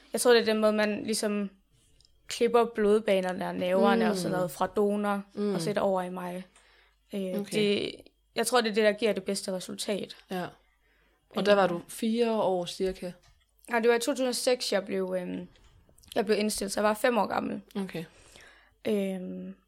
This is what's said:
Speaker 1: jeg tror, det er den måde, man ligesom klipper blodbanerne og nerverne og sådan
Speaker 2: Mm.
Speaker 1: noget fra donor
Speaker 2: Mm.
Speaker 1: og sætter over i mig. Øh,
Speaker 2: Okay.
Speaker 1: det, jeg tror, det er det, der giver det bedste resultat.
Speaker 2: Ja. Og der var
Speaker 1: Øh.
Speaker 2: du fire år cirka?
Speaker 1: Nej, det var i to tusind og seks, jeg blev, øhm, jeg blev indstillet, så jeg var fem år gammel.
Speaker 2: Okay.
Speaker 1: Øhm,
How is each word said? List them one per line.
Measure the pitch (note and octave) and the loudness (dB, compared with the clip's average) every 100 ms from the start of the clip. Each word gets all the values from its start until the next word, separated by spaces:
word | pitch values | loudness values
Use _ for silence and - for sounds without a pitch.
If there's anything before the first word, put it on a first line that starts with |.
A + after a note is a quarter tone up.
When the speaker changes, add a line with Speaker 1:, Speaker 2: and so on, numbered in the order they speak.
| - | -8
Speaker 1:
jeg | A3+ | 2
tror, | C4 | 6
det | A#3 | 6
er | G#3 | 6
den | A3 | 2
måde, | G#3+ | 2
man | G#3+ G#3+ G3+ | 2 0 -2
ligesom | A3 A3 G#3+ G#3 G3+ - _ _ _ _ _ _ - | -4 -2 -2 -2 -4 -10 _ _ _ _ _ _ -10
klipper | - A#3 A#3+ A#3 | 0 2 4 2
blodbanerne | A3+ G3+ G#3+ A3 F#3+ F#3 F3+ F3 | 2 4 4 4 0 0 -4 -6
og | F3+ | -4
nerverne | F3+ F#3+ G3+ A3+ A3 | 0 4 4 4 2
og | F#3+ | 0
sådan | F3 | -2
Speaker 2:
Mm. | F3+ | -2
Speaker 1:
noget | F3+ | -2
fra | - F#3 | -2 -2
donor | G#3+ G3+ G#3 G#3 G3+ G3 | 0 0 0 -2 -2 -6
Speaker 2:
Mm. | - G#3 F#3 | -4 -2 -2
Speaker 1:
og | |
sætter | E3 G3+ | -2 0
over | G3 F#3 | 0 0
i | F3+ | -2
mig. | F3+ F3+ F3+ F#3 _ _ _ _ _ _ | -8 -8 -10 -14 _ _ _ _ _ _
Øh, | G#3 F#3 G3+ | -6 -4 -4
Speaker 2:
Okay. | G3+ | -4
Speaker 1:
det, | G#3+ G#3 G3+ - - - _ _ - | 0 2 0 -2 -8 -20 _ _ -4
jeg | A3+ | 2
tror, | B3 | 2
det | A3 | 2
er | |
det, | G#3 | 2
der | G#3+ | 2
giver | G#3 A3+ | 2 0
det | G3 | 0
bedste | F#3 G3 - | -2 -6 -4
resultat. | F#3 F#3 G3+ - F#3+ G3+ - - | -8 -8 -8 -6 -6 -8 -14 -10
Speaker 2:
Ja. | F#3 E3+ - _ _ _ _ _ _ _ | -8 -8 -12 _ _ _ _ _ _ _
Og | G#3+ G3 | -2 4
der | G3+ | 4
var | |
Speaker 1:
Øh. | F#3 | 4
Speaker 2:
du | F3 - | 0 -8
fire | - A3+ A3+ A#3 A3 | -4 -2 0 2 2
år | F3+ F#3 F3 | 2 0 -2
cirka? | - F#3+ F#3 F3+ F3+ _ _ _ _ - | -4 -4 -4 -10 -14 _ _ _ _ -4
Speaker 1:
Nej, | A#3 | 2
det | A#3 | 4
var | A#3 | 4
i | |
to | C4 | 2
tusind | B3 B3+ | 0 0
og | A#3 | 0
seks, | B3+ B3 - | 2 0 0
jeg | G3 G3 | -2 -2
blev, | G3 F#3 F#3 | -2 -2 -4
øhm, | F3+ F#3 F3+ - _ _ _ _ - - | -4 -8 -10 -16 _ _ _ _ -6 -2
jeg | G3+ | 0
blev | G#3 | 2
indstillet, | G#3+ - G3 | 0 -2 -4
så | G#3+ | 0
jeg | G#3+ | 0
var | |
fem | G#3+ B3 A#3 | 2 2 2
år | F#3+ | 0
gammel. | - - G#3+ - G3+ | -2 -4 -8 -8 -8
Speaker 2:
Okay. | F#3+ F#3 F3 - - - - - _ _ - | -8 -8 -12 -16 -20 -20 -20 -20 _ _ -2
Speaker 1:
Øhm, | G#3 G3 F#3+ F#3 F#3 F#3 F#3+ | -2 -2 -4 -8 -10 -12 -16